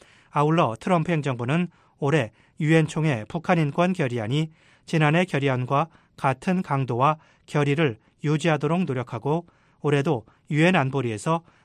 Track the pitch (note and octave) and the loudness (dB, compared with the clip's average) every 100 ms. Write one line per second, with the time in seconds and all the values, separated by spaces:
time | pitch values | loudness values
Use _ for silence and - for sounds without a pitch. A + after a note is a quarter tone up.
0 | - _ _ D3 D3 E3 C#3 A2+ - F3 | -20 _ _ 0 2 2 2 0 0 0
1 | D#3 D#3+ C#3 A#2+ A#2+ D#3+ F3 _ _ _ | 0 -2 -2 -4 -2 0 -2 _ _ _
2 | C#3 D3+ A2 - _ - D3+ D#3+ D#3 E3 | 0 0 0 -6 _ -4 2 4 2 0
3 | D#3 A#2+ G#2+ E3+ - F3 D3 D3+ F3+ F3+ | -2 -2 -4 -6 0 0 0 0 0 0
4 | C3+ A#2+ G#2 C#3+ D#3+ - _ _ - E3 | -2 -2 -2 -2 -4 -8 _ _ -4 0
5 | D3+ E3 F#3 C#3+ C#3 B2+ B2 C#3 D#3+ _ | 2 2 0 0 0 -2 0 -2 -2 _
6 | _ - C3+ C3 - F#3 - C#3 B2+ A#2+ | _ -4 -2 -2 -2 -2 -2 -2 -2 0
7 | C#3+ D#3 _ _ - D3 D3 C#3+ D3+ G#2+ | 0 0 _ _ -6 -2 0 2 0 -2
8 | _ _ D3+ D3+ E3 D3+ D3 E3+ E3 B2+ | _ _ -2 0 0 0 0 -2 -2 -4
9 | A#2+ A#2 C#3 E3 F3 _ _ _ D3 C#3+ | -6 -6 -4 -4 -4 _ _ _ 0 0
10 | C#3+ C3 - _ - D3+ E3+ F3+ C3 C#3 | 2 -2 -6 _ -4 2 4 4 0 -2
11 | A#2+ G#2+ D#3+ E3 - _ | -4 -4 -2 -4 -4 _